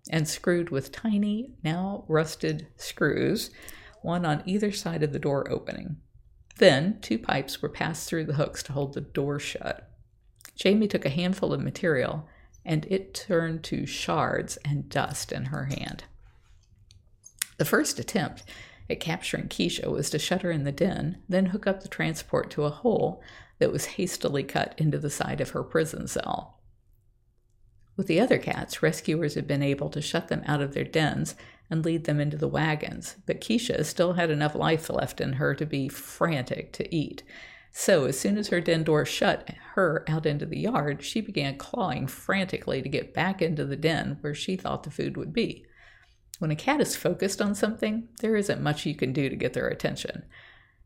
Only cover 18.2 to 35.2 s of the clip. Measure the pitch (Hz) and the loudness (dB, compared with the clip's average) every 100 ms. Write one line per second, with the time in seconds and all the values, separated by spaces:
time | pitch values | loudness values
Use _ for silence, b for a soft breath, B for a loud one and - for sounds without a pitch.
18.2 | 147 - - B B B - - 160 170 | -2 -6 -16 B B B -6 -4 -2 -4
19.2 | - - - - 170 - - - 147 147 | -2 -4 -2 0 0 0 -2 -2 0 -2
20.2 | - 180 175 160 139 139 185 - 151 185 | 0 0 0 0 0 2 2 2 -2 -4
21.2 | - 185 185 202 196 190 - - 160 156 | 0 2 2 2 0 -2 -4 -4 -2 -2
22.2 | - 143 - - 147 151 240 180 151 - | 0 0 0 0 -2 0 2 4 2 -2
23.2 | B B B - - 147 - - 180 - | B B B 2 2 2 -4 -2 -2 -2
24.2 | - 139 139 147 - - 156 143 143 - | -2 0 0 0 0 2 2 2 -2 -2
25.2 | - 139 131 147 - 160 156 - - - | -2 -2 -2 -4 0 0 0 -2 0 2
26.2 | - - - - - _ _ _ _ _ | 4 0 -4 -16 -20 _ _ _ _ _
27.2 | _ _ _ _ - - - - 185 165 | _ _ _ _ -20 -20 -10 -4 2 4
28.2 | 247 131 - - - - 156 156 - 156 | 6 4 2 -4 -4 0 2 2 0 0
29.2 | 147 151 143 143 143 139 147 147 - 170 | 0 -2 0 2 2 0 -2 -4 -2 -2
30.2 | - 165 151 147 139 143 139 156 160 139 | -2 -4 0 0 0 -2 0 2 2 2
31.2 | 156 - B B - 160 165 165 156 147 | -4 -6 B B -4 -2 0 0 0 0
32.2 | 147 151 143 139 156 151 - - - - | 0 0 0 2 0 0 -4 -8 -12 -8
33.2 | - - - 233 - - 151 - 175 175 | -4 -4 2 2 2 0 0 2 2 4
34.2 | 170 147 151 151 156 160 - - 139 - | 2 2 2 2 2 2 0 -2 -2 -2